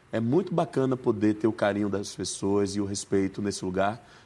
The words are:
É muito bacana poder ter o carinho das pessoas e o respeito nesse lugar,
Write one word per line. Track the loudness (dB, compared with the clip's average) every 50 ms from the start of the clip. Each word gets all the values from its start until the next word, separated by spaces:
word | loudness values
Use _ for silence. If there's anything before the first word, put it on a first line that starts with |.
| _ -6
É | -4 -2
muito | 0 2 2 2 2 2 0
bacana | 0 0 0 0 0 0 0 0
poder | 0 0 0 2 4 4 2 2
ter | 4 2
o | 0 2
carinho | 2 0 0 2 2 0 0
das | -2 -4 -4 -6 -8
pessoas | -8 -6 -6 -6 -2 0 2 2 2 2 0 0
e | -4
o | -4
respeito | -4 -4 -6 -4 0 0 2 2 0 -2 -4
nesse | -4 -4 -4 -4 -6
lugar, | -4 0 0 0 0 0 -4 -12 -20 -20 -20 -20